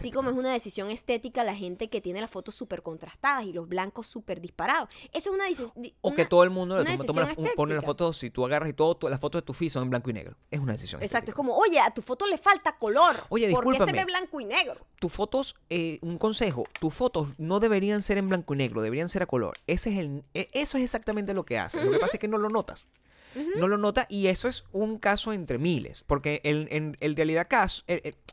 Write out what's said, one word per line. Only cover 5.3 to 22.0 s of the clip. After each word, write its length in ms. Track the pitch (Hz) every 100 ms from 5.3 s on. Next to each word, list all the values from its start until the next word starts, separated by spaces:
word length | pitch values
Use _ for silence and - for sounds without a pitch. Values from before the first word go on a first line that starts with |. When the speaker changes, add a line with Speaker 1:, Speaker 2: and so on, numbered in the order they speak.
| 381
Speaker 2:
una 80 |
decisión, 280 | 392 277 233 - 240 -
Speaker 1:
O 60 | -
Speaker 2:
una, 60 | 294
Speaker 1:
que 100 | -
todo 180 | 175
el 60 | 180
mundo 260 | 185 180 185
le 60 |
Speaker 2:
una 100 | - 370
Speaker 1:
toma, 100 | -
toma 160 | -
Speaker 2:
decisión 240 | 165 311 480
Speaker 1:
la, 40 |
un, 40 | 392
pone 180 | 147
la 60 | 151
Speaker 2:
estética. 40 | 147
Speaker 1:
foto, 280 | 143 170
si 180 | 160 120
tú 120 | - 127
agarras 240 | 147 156
y 40 |
todo, 220 | 139 160 170
to-, 140 | 147
las 100 | 135
fotos 240 | 147 170
de 20 | -
tu 80 |
feed 160 | - 165
son 140 | 131
en 60 | 127
blanco 180 | 123 127
y 40 |
negro. 220 | 110 - - _
Es 100 | 151
una 120 | 131
decisión 260 | 110 - -
Speaker 2:
Exacto, 260 | - 233 220
Speaker 1:
estética. 20 |
Speaker 2:
es 20 | 254
como, 200 | 262 320
"Oye, 240 | 415 302
a 120 | 214
tu 100 | -
foto 240 | - 247 403
le 140 | 339
falta 380 | 392 392 - -
color. 360 | 220 262 339 262 -
Speaker 1:
Oye, 220 | 226 214
Speaker 2:
¿Por 120 | 247
qué 60 | 247
se 40 | 262
Speaker 1:
discúlpame. 140 | 185 -
Speaker 2:
ve 60 | 370
blanco 360 | 359 - 302
y 40 | 208
negro?". 420 | 302 302 - - -
Speaker 1:
Tus 140 | 175
fotos, 420 | - 208 262 269 - -
eh, 300 | 170 165 151
un 160 | 170 170
consejo, 460 | 214 220 214 127 - -
tus 160 | 160 -
fotos 320 | 247 170 143 -
no 220 | 160 196
deberían 420 | 226 202 202 208
ser 160 | 202 202
en 100 | 190
blanco 260 | 180 - 139
y 20 |
negro, 240 | 123 113
deberían 280 | 110 135 175
ser 120 | 190
a 60 | 175
color. 280 | 127 101 - -
Ese 240 | 180 226
es 80 | 202
el, 260 | 151 143 -
e-, 140 | 175 185
eso 240 | 262 294 269
es 40 |
exactamente 520 | 247 220 220 214 202 196
lo 100 | -
que 140 | 110
hace. 180 | - 330
Lo 60 |
que 60 | 392
Speaker 2:
Ujú. 20 |
Speaker 1:
pasa 140 | 440